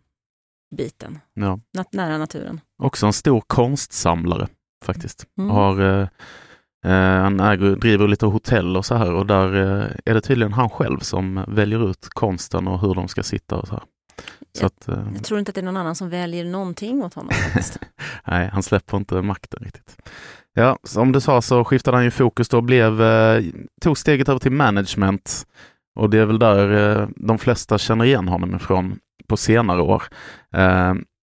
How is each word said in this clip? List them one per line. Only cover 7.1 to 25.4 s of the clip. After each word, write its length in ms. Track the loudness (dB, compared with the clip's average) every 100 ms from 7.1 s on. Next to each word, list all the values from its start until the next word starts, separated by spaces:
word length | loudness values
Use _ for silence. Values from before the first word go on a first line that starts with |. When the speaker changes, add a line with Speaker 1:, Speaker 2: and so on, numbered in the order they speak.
| 4
Speaker 2:
han 180 | 2 2
äger, 360 | 2 2 2 2
driver 320 | 2 4 4
lite 180 | 2 0
hotell 500 | 0 0 0 2 -2
och 100 | 0
så 80 |
här, 180 | 0 0
och 120 | 0 2
där, 280 | 2 2 2 0 0
eh, 40 | -4 -6
är 100 | -2
det 60 | 0
tydligen 320 | 0 0 0
han 180 | 0 -2
själv 280 | -2 -4 -4
som 460 | -6 -6 -4 -6 -4
väljer 420 | -2 0 0 -2
ut 180 | -4 -12
konsten 600 | -6 -4 -4 -6 -6 -4
och 120 | -2
hur 140 | -2
de 140 | -2 -4
ska 140 | -8
sitta 340 | -6 -8 -6 -8
och 120 | -6
så 60 |
här. 80 | -10 -14 _ _ -20 -20 -20 -18 -4
Så 40 |
Speaker 1:
Jag, 20 | -4
Speaker 2:
att, 220 | -4 -8
eh, 180 | -8 -8
Speaker 1:
jag 100 | -10
tror 140 | -6 -6
inte 120 | -6
att 40 |
det 60 | -8
är 20 |
någon 140 | -8 -6
annan 180 | -6
som 140 | -8 -8
väljer 340 | -8 -8 -8
någonting 580 | -8 -8 -8 -10 -6 -6
åt 120 | -6
honom 160 | -10 -8
faktiskt. 460 | -6 -2 -2 -4 -8 -16 -16
Speaker 2:
<laughs> 220 | -16 -14 -4
Nej, 220 | -2 -2
han 100 | -4
släpper 340 | 0 -2 0 -6
inte 260 | -4 -4
makten 420 | -4 -6 -12 -16
riktigt. 320 | -16 -18 -20 -20 -20 -20 -20 -20 _ 0
Ja, 220 | 2 0
som 300 | -4 0 2
du 80 | 2
sa 220 | 2 2
så 220 | 4 2
skiftade 320 | 4 2 2 2
han 80 |
ju 60 | 2
fokus 380 | 2 2 2 0
då, 120 | 2
blev, 420 | 4 4 4 4
eh, 420 | 4 4 4 2 0 -8 -16 _
tog 180 | 0 0
steget 300 | 2 2 2
över 100 | 0
till 140 | 0
management. 920 | 2 2 2 -2 0 0 0 -4 -10